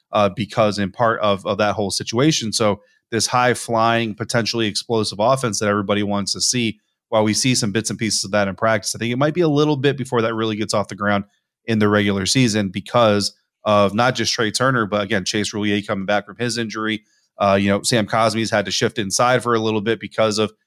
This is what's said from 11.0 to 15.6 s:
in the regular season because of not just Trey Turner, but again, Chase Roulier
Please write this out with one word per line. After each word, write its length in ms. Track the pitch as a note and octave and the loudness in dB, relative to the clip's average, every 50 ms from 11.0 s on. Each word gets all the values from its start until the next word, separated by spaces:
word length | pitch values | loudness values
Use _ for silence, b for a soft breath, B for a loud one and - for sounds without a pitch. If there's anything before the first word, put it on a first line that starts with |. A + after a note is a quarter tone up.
| G2+ G#2 G2+ G2+ G2+ - _ _ _ _ _ _ _ | 0 0 0 0 0 -4 _ _ _ _ _ _ _
in 140 | A#2 A2+ G#2+ | -2 2 2
the 100 | G#2+ G#2 | 4 4
regular 360 | G#2 G#2 G2+ G2+ G2 G2 F#2+ | 4 4 4 2 2 0 0
season 440 | F#2 - C3+ C3 A2+ G2+ A2 G#2 F#2+ | 0 2 2 2 4 2 0 -2 -2
because 640 | G2 G#2 - - - A#2+ A#2 G#2+ G#2 G#2 G2 - - _ _ _ _ _ - | -4 -8 -8 0 2 4 4 6 4 2 0 -2 -6 _ _ _ _ _ 0
of 280 | G#2+ G#2 G#2 G2+ F#2+ G2 | 2 4 4 4 4 2
not 220 | A2+ A#2+ B2+ A#2 | 2 2 2 2
just 160 | G#2+ A2 - | 0 -2 -2
Trey 180 | - - A#2 G#2 | -2 -2 -2 -2
Turner, 360 | G2 - B2 C3 C3 A#2+ A2 | -2 0 0 0 0 0 0
but 160 | F#2+ G#2 G#2 | 0 -2 -2
again, 240 | G#2 G2 A2+ F#2+ F2+ | -2 -2 -2 -2 -2
Chase 260 | - - G#2+ G2+ - | -2 -2 -2 -2 -2
Roulier 340 | - G#2 | -4 -4